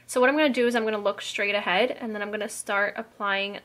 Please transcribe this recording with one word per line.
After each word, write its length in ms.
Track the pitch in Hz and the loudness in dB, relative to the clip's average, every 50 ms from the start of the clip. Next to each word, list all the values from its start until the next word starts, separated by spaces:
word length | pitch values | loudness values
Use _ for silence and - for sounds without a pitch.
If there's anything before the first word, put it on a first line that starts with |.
| _ | _
So 160 | - - 254 | -4 0 4
what 80 | 247 254 | 4 4
I'm 60 | 285 | 6
gonna 140 | 302 311 294 | 4 4 4
do 180 | 240 247 240 240 | 4 4 2 2
is 80 | 233 | 2
I'm 80 | 240 220 | 2 0
gonna 160 | 220 220 208 | 0 -2 0
look 200 | 208 202 202 - | 0 -2 -2 -2
straight 360 | - - - - 208 202 202 | -6 -8 -4 -4 -2 0 0
ahead, 420 | 202 208 196 175 190 226 254 - - | 0 0 2 2 4 2 2 0 -4
and 140 | - 226 214 | -6 -6 -6
then 80 | 208 | -6
I'm 80 | 208 208 | -6 -6
gonna 180 | 208 214 208 226 | -6 -6 -6 -6
start 460 | - - - - 208 196 202 202 - | -8 -10 -6 -2 0 0 0 0 -2
applying 600 | - 226 - _ - 214 202 196 196 196 202 202 - | -6 -12 -12 _ -6 -4 -2 -2 -2 -2 -4 -8 -10